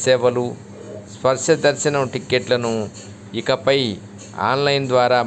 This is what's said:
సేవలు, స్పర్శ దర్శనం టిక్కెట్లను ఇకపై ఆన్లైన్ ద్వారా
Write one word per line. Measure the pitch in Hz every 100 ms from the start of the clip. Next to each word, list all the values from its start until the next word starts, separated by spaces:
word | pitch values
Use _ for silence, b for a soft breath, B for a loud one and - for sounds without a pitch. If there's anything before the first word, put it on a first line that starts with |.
| -
సేవలు, | 127 123 123 123 117 - - - - - -
స్పర్శ | 127 131 - 151 147
దర్శనం | 143 151 143 131 131
టిక్కెట్లను | - 127 113 123 117 113 101 - - - - 113
ఇకపై | 113 131 - 139 123 90 - - - - 101
ఆన్లైన్ | 135 143 139 135
ద్వారా | 127 123 123